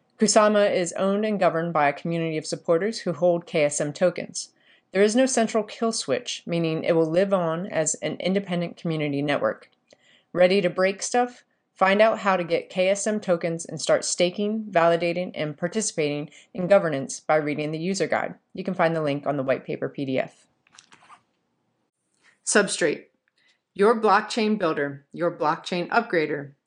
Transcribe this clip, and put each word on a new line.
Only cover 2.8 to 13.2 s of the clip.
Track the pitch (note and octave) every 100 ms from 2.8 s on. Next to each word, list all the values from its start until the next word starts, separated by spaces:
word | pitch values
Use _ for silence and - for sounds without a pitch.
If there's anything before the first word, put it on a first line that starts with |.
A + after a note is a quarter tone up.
| G3 A3+
who | -
hold | D3+ F3+ E3+ E3+
K | F3 D3
S | -
M | D3+
tokens. | C#3+ F3+ E3+ - - - _ _ _ _
There | F#3
is | G#3 A3+
no | C4
central | B3 A3 A3+
kill | G#3 - A3+
switch, | A3+ - B2+ - - -
meaning | E3+ E3 D#3+
it | - E3
will | D#3+
live | E3+ G3
on | G3 E3 D#3+ F#3+
as | - D#3 -
an | D#3 D#3+
independent | F3+ F#3+ G3 F3 E3+ -
community | E3+ D#3+ D3+ C#3
network. | D3 C#3+ G#2+ - - _ _ _ _ _ _
Ready | E3+ F3+ G3
to | F3+
break | E3+ F#3+ G3
stuff? | - B3 B3 - _ _ _
Find | - F#3+ G3+
out | A3 G#3+
how | G3 F#3
to |
get | E3+ E3 -
K | F#3 F#3
S | G3+ A3
M |
tokens | G#3+